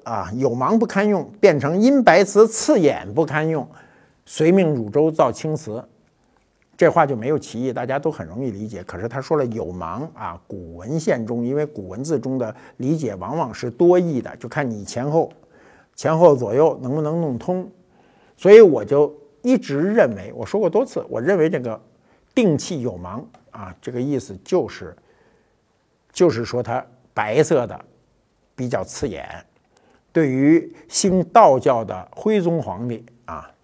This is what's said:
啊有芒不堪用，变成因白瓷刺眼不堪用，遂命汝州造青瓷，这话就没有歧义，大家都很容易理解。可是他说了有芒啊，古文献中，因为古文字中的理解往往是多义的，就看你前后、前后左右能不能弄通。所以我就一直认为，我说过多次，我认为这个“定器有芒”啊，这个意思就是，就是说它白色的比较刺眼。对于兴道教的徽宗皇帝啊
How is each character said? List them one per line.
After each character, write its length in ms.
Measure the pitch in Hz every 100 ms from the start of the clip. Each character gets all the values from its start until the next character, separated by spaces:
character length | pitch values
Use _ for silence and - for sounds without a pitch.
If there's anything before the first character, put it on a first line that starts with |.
啊 260 | - 110 90
有 180 | 117 135
芒 240 | 120 139 226
不 80 |
堪 220 | 233 196 208
用， 240 | 190 113 -
变 200 | 196 151
成 200 | 143 180
因 220 | 240 277
白 220 | 208 170
瓷 240 | 196 202 226
刺 320 | - - 302
眼 260 | 147 117 95
不 100 | 117
堪 220 | 143 151 160
用， 200 | 156 - - _ _ _ _ -
遂 240 | - 160
命 240 | 190 165
汝 160 | 135 104
州 180 | 147 160
造 180 | 156 131
青 240 | 110 160
瓷， 300 | 156 - 113 - _ _ _ _ _ _ _ _ -
这 140 | 165
话 160 | 170 143
就 80 |
没 140 | 120 123
有 100 | 151
歧 240 | - 113
义， 100 | 131
大 140 | 117 123
家 140 | 139
都 100 | 156
很 160 | 151 82
容 180 | 101
易 60 | 135
理 160 | 98 110
解。 160 | 92
可 160 | 92 90
是 80 | 113
他 140 | 135
说 160 | 131 156
了 100 | 127
有 200 | 110 82
芒 440 | 90 82 104 160
啊， 240 | - 98 87 -
古 260 | 98 82
文 240 | 85 104 160
献 260 | 180 135
中， 200 | 110 120
因 100 | 120
为 100 | 143
古 220 | 147 127 92
文 160 | 101
字 160 | 147 139
中 180 | 131 131
的 160 | 113 - - -
理 180 | 127 160
解 180 | 123
往 220 | 95 95 156
往 180 | 131
是 160 | 104 123
多 260 | - 175 180
义 240 | 170 131
的， 140 | - -
就 120 | 120
看 200 | 151 131
你 160 | 104
前 240 | 98 117 143
后、 240 | 160 139 - _ _ _ _ _
前 240 | - 139 160
后 160 | 175
左 180 | 135 113
右 240 | 127 160 135
能 100 | 127
不 80 | 151
能 200 | 151 165
弄 180 | 156 117
通。 320 | - 185 185 _ _ _ _ _ _ _
所 160 | 190
以 80 | 220
我 240 | 196 123
就 320 | 101 139 147 - _ _
一 140 | 247 262
直 240 | - 139
认 320 | 185 226 139 98
为， 160 | 92
我 100 | 120
说 140 | 110 208
过 100 | 180
多 160 | 208
次， 220 | 262 - -
我 120 | 113
认 180 | 139 196
为 100 | 160
这 120 | 165
个 200 | 123 107 _ _ _ _ _
“定 240 | - 214 147
器 220 | - 160
有 160 | 117 87
芒” 280 | 90 113 117 _ _
啊， 200 | 110 95 87
这 120 | -
个 80 | 120
意 180 | 139 135
思 180 | - 98
就 240 | - 180 110
是， 280 | - 85 - _ _ _ _ _ _ _ _ _ _ _
就 160 | - 175
是 140 | 113
说 160 | 113 123
它 220 | 113 123 - _ _
白 300 | - 107 127
色 240 | 156 147 110
的 180 | 98 - _ _ _ _ _ _ -
比 120 | 123
较 140 | 113
刺 260 | 92 - 139
眼。 200 | 73 - - _ _ _ _ _ _ _
对 160 | 170 143
于 440 | 131 143 160 - - -
兴 340 | - 196 185
道 340 | 175 - 175 131
教 260 | 143 120
的 240 | 110 92 90
徽 280 | - 214 214
宗 220 | 170 165
皇 260 | 110 92 120
帝 160 | 113 - _
啊 260 | - 78 - _